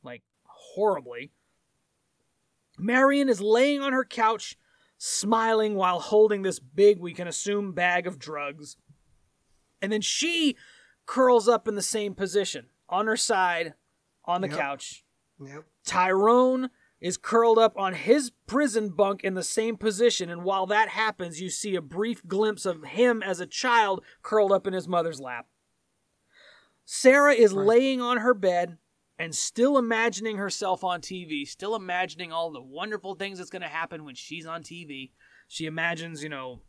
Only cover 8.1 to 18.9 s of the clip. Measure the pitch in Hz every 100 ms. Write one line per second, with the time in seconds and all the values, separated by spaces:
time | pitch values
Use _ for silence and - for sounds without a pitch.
8.1 | 135 131 147 143 143 147 - _ _ _
9.1 | _ _ _ _ _ _ _ 196 214 196
10.1 | - 320 339 302 - - _ _ _ -
11.1 | 247 254 240 214 226 220 202 - 220 208
12.1 | 185 190 196 185 143 123 _ _ 180 220
13.1 | 220 - 196 180 170 170 - _ _ _
14.1 | _ - 175 185 151 139 139 - - _
15.1 | _ _ _ 139 147 _ _ - 185 185
16.1 | 190 208 247 254 254 254 _ _ _ 175
17.1 | 180 - 226 233 226 220 208 190 165 196
18.1 | 285 247 _ - 254 294 220 208